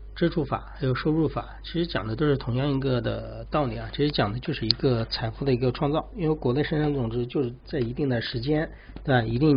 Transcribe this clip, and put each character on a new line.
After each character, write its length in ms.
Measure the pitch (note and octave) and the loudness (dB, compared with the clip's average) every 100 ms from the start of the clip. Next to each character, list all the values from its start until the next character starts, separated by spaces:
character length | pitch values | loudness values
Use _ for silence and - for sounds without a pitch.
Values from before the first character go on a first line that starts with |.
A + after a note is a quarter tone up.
| - - | -12 0
支 140 | E3+ | 0
出 160 | E3+ C3 | 2 0
法 260 | A#2 - - | -2 -4 -2
还 80 | C3 | 0
有 80 | B2+ | 2
收 160 | D#3 | 2
入 160 | D#3 D3+ | 4 2
法， 180 | - - - | 0 -8 -12
其 80 | - | -6
实 140 | E3+ E3+ | -2 -2
讲 220 | A#2 A2 | -2 -2
的 80 | A2+ | 0
都 100 | D3+ | 2
是 120 | C3+ | 2
同 180 | - B2 | 2 0
样 160 | C#3+ | 2
一 80 | C3+ | 2
个 220 | C3+ B2 | 2 2
的 440 | A2+ G#2+ A2 A2+ A2+ | 0 -4 -6 -10 -2
道 140 | D3+ C3 | 0 0
理 120 | A2 | -2
啊。 120 | A2 | -6
其 60 | - | 0
实 120 | D3 | 0
讲 220 | C#3+ G#2 | 2 0
的 80 | A#2+ | 0
就 140 | - | -4
是 120 | C#3+ A2+ | -2 0
一 40 | |
个 340 | - C#3 A#2 A2+ | 2 4 2 0
财 240 | - A2+ | -4 -4
富 140 | - | -2
的 100 | C#3 | 0
一 40 | B2 | 2
个 140 | B2+ | 2
创 200 | B2 C#3+ | 0 0
造， 180 | D3 - A#3 | 0 -2 -4
因 140 | D#3 | 0
为 40 | D#3 | 0
国 180 | B2+ | 0
内 100 | B2+ | 0
生 180 | D3 D#3 | 0 0
产 120 | D3+ | 0
总 160 | C#3 A#2 | 0 -2
值 160 | A#2+ A#2+ | -2 -2
就 180 | - | -2
是 100 | B2 B2 - | -2 -4 -8
在 140 | D3 | -4
一 120 | A#2 | -2
定 160 | B2+ C#3 | -2 0
的 140 | A#2+ | 0
时 180 | - A#2+ | -2 -4
间， 300 | C3 D3+ D#3+ - - - | 0 0 -2 -8 -16 -8
对 100 | - | 2
吧？ 80 | B2+ A2+ | 2 4
一 100 | A#2+ | 4
定 180 | D3+ | 6